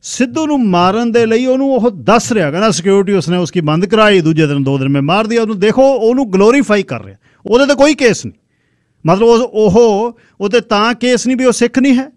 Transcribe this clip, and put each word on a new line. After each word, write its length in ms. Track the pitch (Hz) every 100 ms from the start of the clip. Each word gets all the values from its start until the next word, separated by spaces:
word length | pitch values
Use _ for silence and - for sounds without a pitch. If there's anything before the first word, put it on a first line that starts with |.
ਸਿੱਧੂ 460 | - - 254 240 311
ਨੂੰ 220 | 285 226
ਮਾਰਨ 420 | 180 180 208 240
ਦੇ 140 | 226 226
ਲਈ 200 | 226 254
ਉਹਨੂੰ 280 | 254 277
ਉਹ 180 | 262 233
ਦੱਸ 400 | 190 110 220 -
ਰਿਹਾ, 200 | 220 156
ਕਹਿੰਦਾ, 200 | 156 220
"ਸਿਕਿਉਰਿਟੀ 420 | 170 175 196 196
ਉਸਨੇ 240 | 196 156 180
ਉਸਕੀ 240 | 175 185
ਬੰਦ 240 | 151 156 190
ਕਰਾਈ, 360 | 220 214 196
ਦੂਜੇ 260 | 160 160 156
ਦਿਨ, 160 | 143
ਦੋ 140 | 139 139
ਦਿਨ 120 | 135
ਮੈਂ 120 | 139
ਮਾਰ 260 | 139 190 220
ਦਿਆ 140 | 233
ਉਹਨੂੰ।" 180 | 220 214
ਦੇਖੋ, 340 | 202 214 269
ਉਹਨੂੰ 400 | 262 220 254 262
ਗਲੋਰੀਫਾਈ 500 | 190 202 269 220 208
ਕਰ 200 | 190 120
ਰਿਹਾ, 140 | 95 98 _ _ -
ਉਹਦੇ 200 | 226 277
ਤੇ 100 | 285
ਕੋਈ 180 | 285
ਕੇਸ 320 | 302 254 180 -
ਨਹੀਂ। 140 | - _ _ _ _ _ _ 156
ਮਤਲਬ 220 | 185 226
ਉਹ, 100 | 233
ਉਹ, 840 | 247 208 214 190 233 202 233 233 _ _
ਉਹਦੇ 200 | 202 226
ਤਾਂ 320 | 220 208 220
ਕੇਸ 340 | 240 247 247 233
ਨਹੀਂ 100 | 254
ਵੀ 80 | 254
ਉਹ 60 |
ਸਿੱਖ 280 | 226 240 262
ਨਹੀਂ 180 | 269 247
ਹੈ। 140 | 269